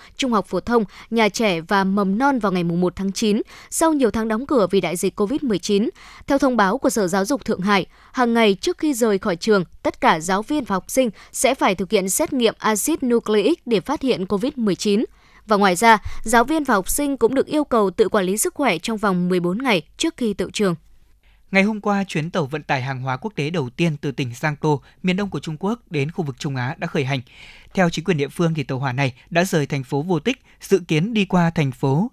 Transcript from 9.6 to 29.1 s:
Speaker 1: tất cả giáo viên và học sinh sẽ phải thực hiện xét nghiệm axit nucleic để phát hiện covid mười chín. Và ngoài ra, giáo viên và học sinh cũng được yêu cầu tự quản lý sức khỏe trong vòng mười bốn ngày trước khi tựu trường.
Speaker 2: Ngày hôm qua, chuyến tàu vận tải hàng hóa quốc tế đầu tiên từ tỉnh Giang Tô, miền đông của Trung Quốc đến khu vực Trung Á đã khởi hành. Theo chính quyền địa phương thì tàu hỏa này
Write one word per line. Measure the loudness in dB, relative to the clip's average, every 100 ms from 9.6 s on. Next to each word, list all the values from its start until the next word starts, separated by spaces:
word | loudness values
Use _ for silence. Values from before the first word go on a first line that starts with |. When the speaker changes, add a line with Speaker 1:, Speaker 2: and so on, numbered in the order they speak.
| 0 -6
Speaker 1:
tất | -6 0
cả | 2 2
giáo | 0 -4
viên | -2 -4
và | -2 -4
học | -2
sinh | 0 0 -2 -14
sẽ | -2 0
phải | 2 0
thực | 0 0
hiện | 0 0
xét | -2 -2
nghiệm | 0 0 0
axit | -2 -2 -2 -2
nucleic | 0 0 0 0 2 0 0
để | -2
phát | -2 -4
hiện | -2 -2 -2
covid | -2 -4 -2
mười | -2 0
chín. | 0 0 -2 -8 _ _ -2
Và | 2
ngoài | 2 4
ra, | 6 6 4 -6
giáo | 2 2
viên | 4 0
và | 0
học | 0 0
sinh | -2 -2 0
cũng | 0
được | 2 0
yêu | 0
cầu | 0 2 2
tự | 2 2
quản | 2
lý | 0 0
sức | -2
khỏe | 0 0 0
trong | -4 -2
vòng | 0 0 0
mười | 0
bốn | 0 -2
ngày | 0 0 -2 -6
trước | -6 -2
khi | -4
tựu | -4 -6
trường. | -2 0 -2 _ -20 _ _ _ _ -4
Speaker 2:
Ngày | 0
hôm | 2 0
qua, | -2 -2
chuyến | -2 -4 -4
tàu | -2 -4
vận | -4
tải | -4 -2
hàng | -2 -6
hóa | -6 -6
quốc | -6 -6
tế | -4
đầu | -2 -4
tiên | 0 -2 0
từ | -6
tỉnh | -4 -6 -4
Giang | -4 -2
Tô, | 0 0 -2 _
miền | -2 0
đông | -2
của | -6
Trung | -6 -6
Quốc | -4 -4 -4
đến | -4 -4
khu | -4
vực | -6 -4
Trung | -6 -4
Á | -4 -6
đã | -6
khởi | -4
hành. | -2 -4 -6 -18 -20 -20 -6
Theo | 0 0
chính | 0
quyền | -2 0
địa | -2
phương | 0 0
thì | 0
tàu | -4 -4
hỏa | -2
này | 0 -2